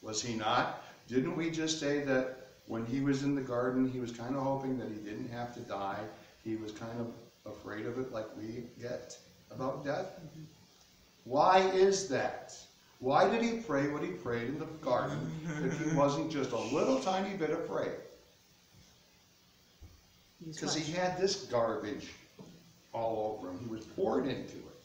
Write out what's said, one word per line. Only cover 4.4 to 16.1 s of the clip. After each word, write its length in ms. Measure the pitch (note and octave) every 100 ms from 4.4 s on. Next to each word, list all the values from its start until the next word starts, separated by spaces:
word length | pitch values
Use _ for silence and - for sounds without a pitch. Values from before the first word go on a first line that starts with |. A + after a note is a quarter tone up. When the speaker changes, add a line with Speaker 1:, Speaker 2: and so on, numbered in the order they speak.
| C3+ C3+ C3+ B2+
Speaker 1:
that 120 | G#2+
he 60 | G#2
didn't 340 | G#2 G#2+ A#2
have 240 | A#2+ A#2+ A#2
to 60 |
die? 420 | - G2+ G2 G#2 A2 - - -
He 120 | A2+ A2
was 160 | G#2+
kind 280 | - A#2 A#2+
of 140 | A#2 - - _ G#2+
afraid 340 | - - G#2 A#2
of 120 | A#2+
it 140 | C3
like 160 | A2+ G#2+ G#2
we 280 | A2 B2 A#2 -
get 380 | A#2+ - - - - - -
about 340 | - C3 C#3+
death? 360 | C#3+ D3 - -
Speaker 2:
Mm-hmm. 240 | D#3+ D#3 D#3 - - - - - - _
Speaker 1:
Why 360 | A#2 C3+ E3 F#3 F#3+
is 360 | F#3+ G3 F#3+ -
that? 460 | B2 G#2+ - - - - - - -
Why 300 | B2 D3 G3
did 120 | A3+
he 200 | A#3 A3+
pray 280 | - C#3 D3
what 140 | D3
he 80 | E3+
prayed 360 | F#3 B2+ A#2 A#2
in 120 | D#3
the 60 | D#3+
garden 680 | - E3+ - - D3 D#3+ - E3 D3+
if 140 | - -
he 120 | D#3
Speaker 2:
<laughs> 60 | C#3
Speaker 1:
wasn't 340 | C#3+